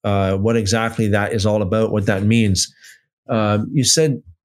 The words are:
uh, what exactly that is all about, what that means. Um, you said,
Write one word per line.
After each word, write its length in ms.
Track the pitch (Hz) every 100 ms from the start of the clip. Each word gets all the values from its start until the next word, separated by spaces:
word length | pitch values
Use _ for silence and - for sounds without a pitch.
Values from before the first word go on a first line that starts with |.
uh, 320 | 104 98 95 98
what 220 | 110 117
exactly 500 | 98 113 113 - 107
that 220 | 101 104
is 140 | 107 104
all 160 | 107
about, 300 | 95 110 110
what 160 | 104 98
that 160 | 98
means. 500 | 104 117 107 90 - - - - _ _ -
Um, 400 | 113 104 104 113
you 140 | 143 117
said, 360 | 165 156 123 - -